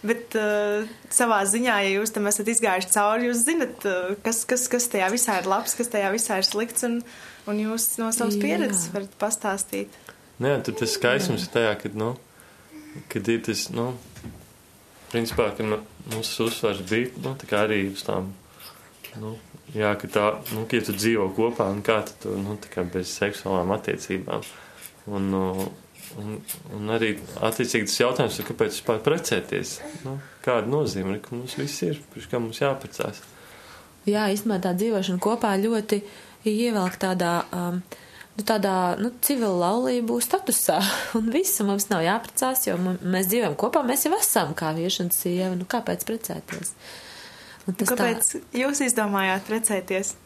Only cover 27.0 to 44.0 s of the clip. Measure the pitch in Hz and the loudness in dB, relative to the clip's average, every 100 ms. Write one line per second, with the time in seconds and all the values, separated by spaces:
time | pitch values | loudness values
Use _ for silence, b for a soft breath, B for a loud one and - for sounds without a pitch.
27 | 110 104 - - 110 113 120 117 101 - | 2 -2 -8 -2 -2 0 0 0 0 2
28 | 120 - 120 - 113 117 110 - - 110 | 2 2 -2 -2 -8 0 0 0 -2 0
29 | 143 165 - 101 - - - - 302 - | 2 0 0 -2 0 -4 -4 -10 -12 -12
30 | 131 139 - - - 120 107 147 131 98 | -10 -10 -12 -6 0 0 2 0 0 -2
31 | 95 104 - 120 127 - 143 - 175 151 | -2 -4 -6 -10 -8 -6 -6 -2 -4 -4
32 | - - - 123 113 113 143 131 - - | -10 -16 -6 -4 -2 0 0 0 -8 -6
33 | - 104 - B B B B B B B | -6 -6 -18 B B B B B B B
34 | - 208 214 202 214 196 185 180 220 208 | 0 2 2 0 0 0 0 0 2 2
35 | 190 180 208 233 233 196 214 226 214 208 | 0 0 2 2 2 2 2 0 2 0
36 | 208 B B B 220 214 240 214 180 - | -2 B B B -2 2 2 2 0 0
37 | 190 180 175 170 - 180 175 180 180 B | -2 2 2 2 0 -4 -2 -4 -6 B
38 | B B B - 208 220 196 185 180 - | B B B -8 2 2 4 4 2 2
39 | 226 247 - 277 220 180 175 220 254 247 | -2 0 0 2 2 4 4 4 2 2
40 | 233 240 240 403 381 - - 165 196 - | 2 0 2 0 2 2 4 4 2 0
41 | - 226 220 269 381 - 202 196 202 185 | -2 0 2 2 2 2 2 0 2 2
42 | 165 214 - - 262 262 - 180 185 185 | 4 2 0 -2 0 0 0 0 0 0
43 | 175 185 180 226 202 147 220 302 254 277 | 0 2 2 2 2 2 2 4 4 2